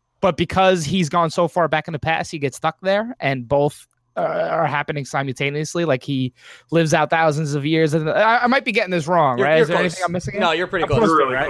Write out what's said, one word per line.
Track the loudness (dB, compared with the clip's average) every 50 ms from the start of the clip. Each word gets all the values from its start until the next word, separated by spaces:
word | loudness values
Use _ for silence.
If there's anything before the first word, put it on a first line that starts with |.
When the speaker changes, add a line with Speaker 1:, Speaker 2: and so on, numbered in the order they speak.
| _ _ _ 0
Speaker 1:
But | 0 0 2
because | 0 -2 0 2 4 4 4 4 2 0
he's | -2 0 -2 0 0
gone | 0 0 0 0
so | 0 0 -2 0
far | 0 0 0
back | 0 0 -2 -2 -4
in |
the | -8 -6
past, | -4 -2 -2 -2 -4 -8
he | -6 -4
gets | -4 -6 -4 -4
stuck | -4 -4 -4 -2
there, | -2 -2 0 0 -2 -4 -8 -4
and | -4 -2 -2 -4 -2 0
both, | 2 2 2 0 -2 -6 -20 _ _ _ _ _ -6 -4
uh, |
are | -4 -2 -2 -2 -2 -2 0 -2 0
happening | 0 0 -2 -2 -4 -6 -8 -8
simultaneously. | -6 -6 -6 -4 -4 -4 -4 -4 -4 -4 -4 -6 -4 -4 -4 0
Like, | 0 -2 -2
he | -2 -4 -4 -4 -4 -4 _ _ -20 -20 -20 -20 _ -2
lives | 0 2 2 4
out | 2 2 2 2
thousands | 2 2 2 2 2 0 -4 -4 -4
of | -4 -2
years. | 0 2 2 2 2 2
And | 0 0 0
I, | 2 2 4 4 2 2
I | 2
might | 2 0 0 0
be | 0
getting | -2 -2 -2 0
this | -2 -2 0
wrong, | 2 2 4 4 2 2 2
Speaker 2:
You're, | 2
Speaker 1:
right? | 4 4
Speaker 2:
you're | 4
Speaker 1:
Is | 4 4
there | 2 0
Speaker 2:
close. | 0
Speaker 1:
anything | 0 -2 -2 -4
I'm | -4
missing? | -4 -4 -6 -6 -4 0
Speaker 2:
No, | 0 0
you're | 0 0 -2
pretty | -2 -2 -2
Speaker 1:
I'm | 0 2
Speaker 2:
close. | 2 2
Speaker 1:
close | 4 4
Speaker 3:
You're | 4 4
Speaker 1:
to | 2
it, | 2
Speaker 3:
really | 0 -2 -2